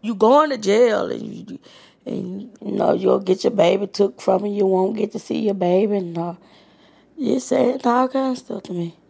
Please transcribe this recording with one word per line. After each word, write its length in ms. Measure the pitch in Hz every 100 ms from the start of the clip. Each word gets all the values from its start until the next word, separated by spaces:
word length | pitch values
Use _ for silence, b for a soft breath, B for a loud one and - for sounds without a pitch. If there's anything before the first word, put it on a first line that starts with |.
you 140 | 214
going 340 | 208 220 277 311
to 60 | 262
jail 540 | 202 208 240 208 -
and 100 | 58
you, 380 | - - - - B B B B
and, 520 | - - 185 190 220 202
you 100 | 202
know, 220 | 202 -
you'll 260 | 185 190 196
get 240 | 190 190
your 80 | -
baby 360 | 202 175 190 202
took 340 | - 196 -
from 240 | - 190
you. 80 | 202
You 120 | 202
won't 320 | 190 190 190 220
get 140 | 214
to 80 | 220
see 200 | - -
your 140 | 220
baby. 440 | 202 175 185 208 202
And, 200 | 180 170
uh, 160 | 170 175 b b b b b b b -
just 300 | 262 262 -
saying 320 | 247 247 254
all 240 | 247 240 262
kind 240 | 269 269
of 60 | 247
stuff 260 | - -
to 100 | -
me. 220 | 180 170 165